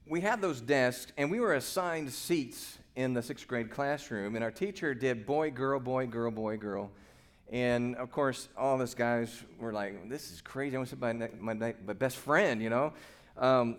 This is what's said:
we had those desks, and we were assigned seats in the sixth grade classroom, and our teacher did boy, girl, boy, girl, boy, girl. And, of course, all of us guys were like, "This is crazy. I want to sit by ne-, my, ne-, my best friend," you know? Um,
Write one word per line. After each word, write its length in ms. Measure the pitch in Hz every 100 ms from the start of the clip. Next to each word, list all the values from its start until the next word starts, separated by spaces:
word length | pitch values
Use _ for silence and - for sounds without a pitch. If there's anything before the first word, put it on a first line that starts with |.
| -
we 140 | 165
had 200 | 196 233
those 180 | 190 131
desks, 540 | 117 143 123 123 - -
and 140 | 143
we 80 | 220
were 140 | 226
assigned 580 | 143 - 190 180 165 139
seats 640 | - - 170 123 - - - - -
in 180 | 127
the 80 | 123
sixth 240 | 117 143 -
grade 240 | 123 113
classroom, 640 | 123 143 143 - 110 98 113
and 80 |
our 80 | 113
teacher 420 | - 196 196 160
did 320 | 123 131 120 107
boy, 240 | 147 156
girl, 300 | 127 135 139
boy, 260 | 123 127 127
girl, 240 | 117 117
boy, 280 | 110 110 107
girl. 340 | 104 98 101 - - - - _ -
And, 440 | 123 123 120 120 123
of 140 | 127
course, 380 | - 139 123 - -
all 180 | 131 131
of 60 |
us 120 | 120 -
guys 480 | 120 120 117 - - -
were 120 | 117
like, 380 | 104 101 98 98
"This 220 | 143 -
is 100 | 85
crazy. 340 | - 135 143 131
I 40 |
want 100 | 123
to 60 | 135
sit 40 |
by 140 | 120
ne-, 160 | 113 113 -
my, 140 | 110
ne-, 220 | 107 117 107 95
my 80 |
best 240 | 101 131 -
friend," 440 | - 156 196 113
you 80 | 113
know? 240 | 120 151 - - - - -
Um, 400 | 131 131 120